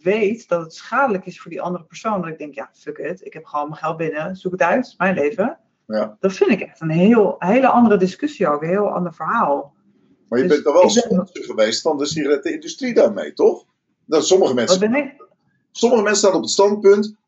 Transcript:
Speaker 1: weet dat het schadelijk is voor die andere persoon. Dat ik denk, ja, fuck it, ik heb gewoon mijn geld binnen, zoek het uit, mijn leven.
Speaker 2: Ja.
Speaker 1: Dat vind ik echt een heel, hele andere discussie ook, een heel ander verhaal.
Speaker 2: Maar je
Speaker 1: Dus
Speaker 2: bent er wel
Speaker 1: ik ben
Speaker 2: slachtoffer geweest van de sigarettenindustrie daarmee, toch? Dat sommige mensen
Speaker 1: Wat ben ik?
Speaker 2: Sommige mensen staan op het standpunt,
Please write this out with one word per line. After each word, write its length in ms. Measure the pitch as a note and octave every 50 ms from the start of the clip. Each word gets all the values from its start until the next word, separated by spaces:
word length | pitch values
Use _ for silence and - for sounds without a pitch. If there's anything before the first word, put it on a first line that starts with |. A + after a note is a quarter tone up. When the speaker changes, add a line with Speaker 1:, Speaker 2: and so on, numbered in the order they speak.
Speaker 1:
weet 460 | - F3+ G#3 A3+ G#3 G3 A#3 - -
dat 140 | _ F3 E3+
het 120 | E3 D#3+ -
schadelijk 520 | - - - A3 C4 C#4+ B3 G3 F#3 -
is 160 | F#3 F#3 -
voor 100 | - F3
die 100 | E3 -
andere 220 | - F3+ F3+ E3+ -
persoon. 380 | _ E3 - - A3+ G#3 F#3
Dat 80 | E3 D#3+
ik 80 | D#3
denk, 160 | D3 D3+ D3 B2+
ja, 160 | - C3 - _
fuck 240 | _ _ - -
it, 280 | - - B2 F3+ - -
ik 80 | - -
heb 120 | - -
gewoon 240 | - - D3 D3 D#3
mijn 100 | D3+ -
geld 180 | - D#3+ E3
binnen, 380 | D#3+ E3 D#3 D3 D3+ D#3+ F#3 F#3+
zoek 160 | F#3 - F3+
het 100 | F3+ F#3
uit, 320 | E3+ E3+ G#3 B3+ B3+ - -
mijn 180 | _ F3 G3 F#3
leven. 440 | D3+ C#3+ D3 D3 F3+ G#3 C#4 E4 - _ _ _ _ _
Speaker 2:
Ja. 300 | - A2 - G#3+ - - _
Speaker 1:
Dat 140 | - G3 F#3+
vind 160 | - G#4 F4+
ik 100 | G#3 F#3
echt 200 | - - _ _
een 80 | E3 D#3+
heel, 460 | D#3+ E3+ F3+ G#3+ A#3+ A3 G3 - - -
hele 280 | F3 F3+ A3+ C4 C4
andere 300 | A#3+ - A#3+ A#3+ G#3 G#3
discussie 500 | F3+ F#3 F#3 - - D4 D4 - - F#3
ook, 140 | D3+ D3 D3
een 80 | D#3 E3
heel 240 | F#3 G#3 G#3 - -
ander 200 | F3 F3+ E3+ D#3+
verhaal. 600 | - D#3+ F3 G#3+ A#3 G3 D3 C#3+ - - - _ _ _ _ _ _ _ _ _ _ _ _
Speaker 2:
Maar 100 | A2+ B2+
je 60 | F3+
Speaker 1:
Dus 80 | F3+ D3
Speaker 2:
bent 120 | D3+ A#2
er 60 | D3+ C#3+
wel 140 | F3 F#3
Speaker 1:
ik 60 | - G#3
ben 100 | A#3+ -
Speaker 2:
slachtoffer 400 | G#3+ F#3+ F#3 - - _ - -
geweest 380 | B2 A2 G#2+ G#2+ A2 A#2 -
van 160 | - D#3+ D3+
de 80 | C#3 D3
sigarettenindustrie 880 | D3 D#3 D#3 C#3+ C#3 D3 C#3+ - E3+ - - - - - - C4+ B3 A3
daarmee, 400 | A3 - A2+ G3+ F2 D2+ - -
toch? 320 | - - A#3 F4 - - _ _ _ _ _ _ _ _
Dat 200 | - D#3+ D3+ D3+
sommige 260 | - F#3 F#3+ F3+ C3+ B2
mensen 260 | B2 A2+ G#2+ F#3+ F#3
Speaker 1:
Wat 100 | G#3 A3
ben 120 | B3 D4 C#4
ik? 220 | C4+ - _ - _ _ _ _ _ _ _ _ _
Speaker 2:
Sommige 300 | _ - A3+ A#3+ B3+ A3+
mensen 200 | G3+ G#3+ G#3 -
staan 140 | G#3+ G3 E3
op 60 | D#3
het 100 | A2+ -
standpunt, 640 | - - G3 G#3 G#3 G#3 G#3 G3 G3+ G#3+ G#3+ - - _ _